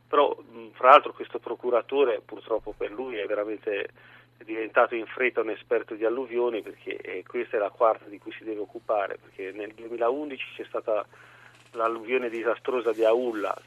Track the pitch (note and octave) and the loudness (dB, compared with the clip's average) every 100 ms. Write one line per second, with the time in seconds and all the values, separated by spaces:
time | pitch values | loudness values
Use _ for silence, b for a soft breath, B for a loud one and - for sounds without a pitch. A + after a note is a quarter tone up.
0 | _ D3 C#3+ - - A#2 A2+ - B2+ D3 | _ 4 4 0 -10 -18 -18 4 10 10
1 | A#2 - A#2 A#2 - A2+ B2 A#2+ - C#3 | 8 -4 -10 -10 -8 -6 0 0 2 2
2 | C3 G#2 - G2+ - G#2+ G#2+ - G#2 G#2+ | 2 2 -6 -14 -6 -4 -4 -8 -8 -6
3 | - G#2+ G2 G#2 G#2+ G#2 - G2+ - B | -8 -6 -4 -2 -4 -4 -4 -4 -4 B
4 | B B B _ A2 A2 A2 B2+ A#2 A#2 | B B B _ -10 -6 2 4 4 2
5 | G#2+ - B2 A#2 A2 G2+ - A#2 - G#2+ | -6 -2 0 0 -2 -6 -2 -2 -2 -2
6 | A2 A#2+ B2 A#2+ A#2+ A2 G2 - - - | -2 -2 -4 -2 0 -2 -8 -12 -12 -10
7 | - F#2+ - A#2+ A#2 A2+ G2 - A2+ G#2 | -10 -12 -8 -8 -4 -2 -2 4 4 4
8 | G#2 G2+ A2+ - A2 G#2+ G2+ A#2 - G#2+ | -4 -16 -14 -12 -10 -8 -8 -10 -2 -2
9 | G2 - - - F#2+ G2+ G#2 - A#2 A#2 | -2 -6 -14 -14 -12 -10 -12 -14 -12 -2
10 | A#2 C#3 D3+ B2+ - - - A2+ - G#2 | -2 -2 -6 -10 -12 -14 -10 -6 -2 -2
11 | - B B B B B - A#2 A2+ A2+ | -4 B B B B B -14 -2 -2 -2
12 | A2 B2+ B2 A2+ A2+ G#2+ - B2+ A2+ G#2+ | -2 -2 -2 -2 -2 -2 -2 0 0 4
13 | A2 A#2 B2+ G#2+ F#2+ - | 4 4 2 -2 -4 -6